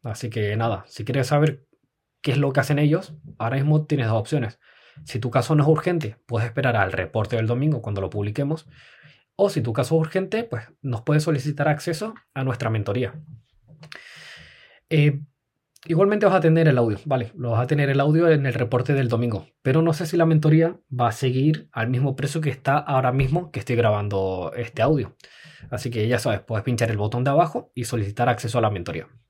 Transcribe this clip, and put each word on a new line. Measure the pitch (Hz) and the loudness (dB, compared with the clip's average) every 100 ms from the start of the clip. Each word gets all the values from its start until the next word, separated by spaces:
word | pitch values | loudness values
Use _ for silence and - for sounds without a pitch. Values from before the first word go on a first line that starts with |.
Así | 123 104 117 | -10 -8 -8
que | 113 104 107 | -4 -2 -2
nada, | 113 98 - | -2 -4 -10
si | - | -12
quieres | 107 139 131 | -4 -2 0
saber | 147 156 151 _ _ _ _ _ _ | 2 2 -2 _ _ _ _ _ _
qué | - | -2
es | 143 | 0
lo | 139 | 2
que | 135 | 0
hacen | 127 147 | 0 2
ellos, | 147 165 190 - - - | 2 2 -2 -18 -20 -6
ahora | 113 135 | -4 0
mismo | 147 151 151 | 2 2 2
tienes | 143 113 | -2 0
dos | 113 | 0
opciones. | - 151 110 - _ _ - - | 0 -2 -4 -8 _ _ -20 -20
Si | 78 107 | -10 -6
tu | 120 | -2
caso | 127 113 151 | -2 2 2
no | |
es | 147 | 4
urgente, | 160 185 175 107 - _ | 2 2 -2 -4 -10 _
puedes | 113 117 | -2 -2
esperar | 123 131 110 | -2 0 2
al | 95 | 0
reporte | 95 92 110 104 117 | -2 -4 -2 -2 -2
del | 110 | 0
domingo | 120 147 131 | 0 0 -2
cuando | 107 104 | -4 -6
lo | 92 | -4
publiquemos. | 104 104 110 143 160 - - - - - _ _ - | -4 -4 -4 -4 -4 -8 -20 -20 -20 -20 _ _ 0
O | 196 | 0
si | 170 | 2
tu | 113 | -2
caso | 110 123 160 | -2 0 0
es | |
urgente, | 156 185 190 220 233 | 0 -2 -2 -4 -4
pues | 113 - _ | -10 -10 _
nos | 135 113 | -6 -4
puedes | - 151 | 0 0
solicitar | 151 147 143 147 143 | 2 -2 -2 -2 0
acceso | 151 - 156 214 220 _ | 0 -4 -6 -6 -10 _
a | 139 131 | -6 -4
nuestra | 113 117 | -2 -2
mentoría. | 110 101 107 117 156 - 113 _ _ _ 156 - - - - - - - - - _ _ | -2 -2 -2 -4 -6 -18 -20 _ _ _ -20 -20 -20 -20 -20 -20 -20 -20 -20 -20 _ _
Eh, | 156 147 143 - _ _ _ _ _ - | 2 4 2 -8 _ _ _ _ _ -4
igualmente | 165 196 208 202 | 2 4 4 4
vas | 185 | 4
a | |
tener | 160 165 160 | 4 6 6
el | 127 | 4
audio, | 117 101 | 2 -2
¿vale? | 147 131 110 - | -2 -2 -4 -6
Lo | 120 | -2
vas | 113 | 0
a | 123 | 2
tener | 151 143 | 0 2
el | 139 | 2
audio | 143 156 170 | 4 4 4
en | 156 139 | 4 2
el | |
reporte | 117 120 127 117 | -2 0 0 2
del | 139 123 | 0 2
domingo. | 113 120 101 - _ | 0 0 -4 -10 _
Pero | 135 143 | 0 2
no | 165 | 2
sé | 156 165 | 0 -2
si | 175 | 2
la | 160 | 4
mentoría | 156 151 156 165 175 _ | 4 6 6 4 -2 _
va | 127 120 | -2 0
a | |
seguir | 113 131 131 143 156 - | 0 -2 2 2 0 -4
al | - 113 | -6 -2
mismo | 127 139 139 | 0 0 -2
precio | 139 165 | -4 -2
que | 151 | -4
está | - - 143 | -2 0 0
ahora | 143 135 127 | 0 0 2
mismo | 131 131 165 175 | 0 0 0 -4
que | 135 | -10
estoy | - 117 | -2 2
grabando | 110 104 104 98 95 92 85 - | 2 0 -2 -2 -2 -4 -6 -8
este | 117 - | -10 -2
audio. | 135 156 101 - - - - - - | 0 2 -2 -12 -20 -20 -20 -20 -12
Así | 110 120 | -8 -6
que | 117 110 | -2 0
ya | 120 | 0
sabes, | 120 104 | 0 -4
puedes | - 110 | -4 -6
pinchar | 110 120 117 | -2 -2 0
el | 110 | 0
botón | 107 120 131 | -2 -2 0
de | |
abajo | 143 170 - - - | 2 2 -2 -10 -10
y | |
solicitar | 113 120 101 104 120 | -6 -4 -4 -2 0
acceso | 117 117 120 | 0 -2 0
a | |
la | 110 | 0
mentoría. | 98 85 76 - _ _ | -2 -8 -10 -12 _ _